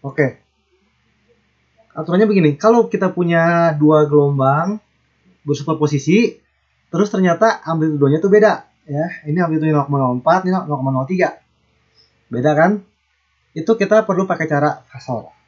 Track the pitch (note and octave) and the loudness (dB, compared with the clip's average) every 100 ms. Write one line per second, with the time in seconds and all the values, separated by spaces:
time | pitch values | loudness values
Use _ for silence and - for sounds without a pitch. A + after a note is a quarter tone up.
0 | C#3 D3 C3+ - _ _ _ _ _ _ | -8 -2 -2 -4 _ _ _ _ _ _
1 | _ _ _ _ _ _ _ _ _ - | _ _ _ _ _ _ _ _ _ -14
2 | D#3 F#3 G#3+ G3 D#3 C#3+ A3 A#3+ G#3 G3+ | -2 0 2 4 2 2 2 4 2 -2
3 | F#3+ F3+ F3 E3+ E3 E3+ E3+ D3+ D3+ D3+ | -2 -2 0 2 2 2 0 2 4 4
4 | D3 D3 C#3+ C#3 C3 D3 F3+ G#3+ _ _ | 4 2 2 0 0 0 -2 -6 _ _
5 | _ _ _ _ D3 D3 D3+ D#3 D3+ C#3+ | _ _ _ _ -6 -6 -4 -2 -2 -2
6 | D3+ G3+ A#3 - _ _ _ _ _ - | 0 2 2 -4 _ _ _ _ _ -4
7 | G3+ F#3+ F#3 E3+ A3+ - - D#3+ D#3 D3+ | -2 0 0 2 0 0 -6 -4 -2 0
8 | C#3 D3+ F#3+ G#3 A3 D#3 - _ - C#3+ | 0 2 2 4 4 0 -8 _ -10 -6
9 | F3 - D3+ D#3+ E3+ D#3 D#3 D3+ C#3+ C#3 | -6 -8 -6 -2 0 0 0 0 0 -2
10 | B2+ B2 D#3 F3+ F3+ F#3 D3 C#3+ C3+ C3 | -2 -2 0 0 0 -4 -4 -4 -2 -4
11 | C3+ F3+ D#3+ - _ _ _ _ _ _ | -4 -2 -4 -4 _ _ _ _ _ _
12 | _ _ _ A#2+ D3 D3+ F3 G#3 - _ | _ _ _ -2 0 2 2 0 -8 _
13 | _ _ _ _ _ D#3 D#3+ A3+ G3 G#3+ | _ _ _ _ _ -8 -2 -2 2 2
14 | G#3+ F3+ F#3 E3+ D#3 D3 D3 - _ C3 | 2 -4 -2 -4 -2 0 -2 -4 _ -18
15 | - A#2 - _ | -10 -10 -10 _